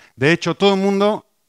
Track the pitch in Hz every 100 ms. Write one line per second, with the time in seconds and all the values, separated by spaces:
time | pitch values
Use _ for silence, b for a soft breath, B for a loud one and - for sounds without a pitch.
0 | b b 139 165 170 160 202 196 196 196
1 | 208 208 - _